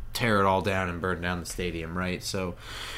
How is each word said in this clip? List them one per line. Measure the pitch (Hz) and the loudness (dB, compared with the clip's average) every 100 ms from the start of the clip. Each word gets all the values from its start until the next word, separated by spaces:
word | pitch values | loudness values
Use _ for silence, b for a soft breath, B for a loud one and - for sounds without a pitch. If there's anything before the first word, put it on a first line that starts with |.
| - | -6
tear | - 120 104 | 0 4 6
it | 98 | 6
all | 95 | 4
down | 92 95 90 | 4 2 0
and | 87 | 0
burn | 92 85 | -2 0
down | 87 87 | 0 -2
the | 82 | -4
stadium, | - 90 85 80 87 | -4 -2 -2 -4 -2
right? | 90 87 | -2 -2
So | - 98 92 85 B B B | -2 -2 -2 -4 B B B